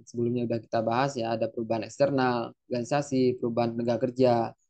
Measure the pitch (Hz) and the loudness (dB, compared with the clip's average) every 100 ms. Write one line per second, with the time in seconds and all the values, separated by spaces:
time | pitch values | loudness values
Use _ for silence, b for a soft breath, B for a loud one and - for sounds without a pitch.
0 | - 120 117 123 117 117 113 117 113 120 | -12 -4 -2 -2 -2 -4 -2 -2 0 0
1 | 139 127 113 113 113 - 110 113 110 - | 0 -2 -4 -2 -2 -4 -4 -4 -4 0
2 | 139 139 127 120 120 - - 120 117 143 | 0 2 2 0 -4 -10 -6 -6 -2 -2
3 | 143 131 127 127 123 117 117 117 117 113 | 0 2 2 2 -2 0 0 0 -2 0
4 | 127 123 127 117 113 - _ | 0 2 4 4 0 -6 _